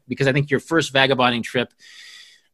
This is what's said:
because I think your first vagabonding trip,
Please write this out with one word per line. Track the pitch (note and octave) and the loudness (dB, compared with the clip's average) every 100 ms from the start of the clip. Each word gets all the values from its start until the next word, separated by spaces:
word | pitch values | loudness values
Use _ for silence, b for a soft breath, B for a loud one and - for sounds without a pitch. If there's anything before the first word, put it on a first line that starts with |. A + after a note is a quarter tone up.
| - | -10
because | B2 C3+ | -2 0
I | |
think | D3 C#3+ | 0 0
your | B2+ | -2
first | - E3 D3+ | 0 -2 0
vagabonding | C3+ C3+ C3 B2 A#2+ | 2 2 2 2 0
trip, | A2 B2+ A#2+ _ B B B B B B B | -4 -4 -4 _ B B B B B B B